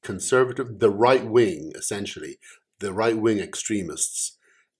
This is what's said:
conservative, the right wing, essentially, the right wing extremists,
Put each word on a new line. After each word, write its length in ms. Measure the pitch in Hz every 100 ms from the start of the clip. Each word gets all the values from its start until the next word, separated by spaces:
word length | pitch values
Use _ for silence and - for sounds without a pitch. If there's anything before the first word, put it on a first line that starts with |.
conservative, 760 | - 95 - 127 127 123 123 101
the 100 | 110
right 340 | 101 120 131 113
wing, 460 | 117 110 78 78 -
essentially, 640 | - 101 98 - 80 - - - _ -
the 120 | 101
right 240 | 95 113 110
wing 220 | 113 104
extremists, 1000 | 85 - - 104 85 - - - - _ _ _ _